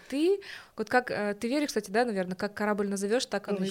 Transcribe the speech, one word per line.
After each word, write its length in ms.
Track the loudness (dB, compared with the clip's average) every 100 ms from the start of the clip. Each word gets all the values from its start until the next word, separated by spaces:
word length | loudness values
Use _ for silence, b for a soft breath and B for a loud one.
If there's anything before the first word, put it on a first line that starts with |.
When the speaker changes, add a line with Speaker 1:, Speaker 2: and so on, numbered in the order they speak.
| -6
Speaker 1:
ты, 300 | 2 4 2 B B B -8
вот 120 | 2
как, 220 | 2 2
э, 220 | 0 -2 -2
ты 80 | 0
веришь, 200 | 0 0
кстати, 220 | -2 0
да, 120 | 0
наверно, 300 | 2 0 -2
как 180 | -2 -4
корабль 340 | -2 0 0 0
назовёшь, 380 | -2 0 0 0
так 220 | -4 -2
оно 100 | -2
Speaker 2:
Ну, 40 |
Speaker 1:
и 40 | -2